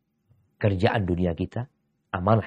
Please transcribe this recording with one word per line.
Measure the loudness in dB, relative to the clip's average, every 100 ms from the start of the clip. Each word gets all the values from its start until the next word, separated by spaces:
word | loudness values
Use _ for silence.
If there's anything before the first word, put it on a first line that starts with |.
| _ _ _ _ _ -2
kerjaan | 0 2 0 0 -2
dunia | 0 -2
kita, | -2 -6 -6 -10 _ _ _ -10
amanah | -4 2 2